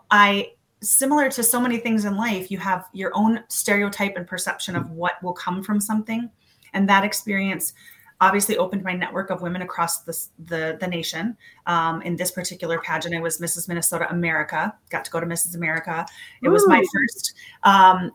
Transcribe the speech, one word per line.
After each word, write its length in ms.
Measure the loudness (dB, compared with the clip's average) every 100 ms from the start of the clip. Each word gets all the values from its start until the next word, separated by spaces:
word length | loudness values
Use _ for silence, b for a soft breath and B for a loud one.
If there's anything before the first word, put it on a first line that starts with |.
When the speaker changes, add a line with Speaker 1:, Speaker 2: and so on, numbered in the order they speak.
| 2
Speaker 1:
I, 420 | 6 6 4 -2 _ _ -10
similar 480 | 0 2 4 4 2
to 120 | 2
so 160 | 0 2
many 180 | 2 0
things 280 | 0 0 2
in 100 | 0
life, 340 | 0 -2 -4
you 100 | -6
have 280 | -2 -2 -4
your 180 | -6 -4
own 300 | 2 2 2 -2
stereotype 680 | -4 0 2 0 -2 -4 -4
and 100 | -8
perception 520 | -8 -6 -6 -6 -6
of 120 | -6
what 300 | -4 -4 -4
will 120 | -8
come 280 | -8 -6 -6
from 200 | -2 -2
something. 480 | 0 -2 -2 -6 -6 _ b b b
And 140 | 0 4
that 160 | 4
experience 720 | 2 -4 -4 -2 -2 -4 -6 B B B B B
obviously 360 | 4 4 0 0
opened 260 | 0 -2
my 100 | -4
network 360 | -6 -4 -6 -6
of 120 | -6
women 200 | -6 -6
across 400 | -6 -4 -2 -4
the, 260 | -6 -8 -10 _
the, 380 | -8 -6 -4 -4
the 60 | -6
nation. 500 | -4 -6 -6 -6 -8 b b -2
Um, 340 | 0 0 -2
in 160 | -4 -4
this 140 | -4
particular 480 | -6 -8 -8 -4 -4
pageant, 360 | -2 -4 -4 -4
I 60 |
was 180 | -4 -4
Missus 300 | -6 -6 -6
Minnesota 420 | -2 -2 -2 -2
America, 640 | -2 0 -2 -2 -2 -4 -6 -10
got 160 | -8 -6
to 60 |
go 100 | -6
to 40 | -4
Missus 300 | -4 -4 -4
America. 500 | -4 -4 -4 -6 -8 B B B
It 60 | 4
was 180 | 6 8
my 120 | 6
Speaker 2:
Ooh. 80 | 4
Speaker 1:
first, 400 | 0 -2 -4 -10 B B B
um, 480 | 4 8 8 8 0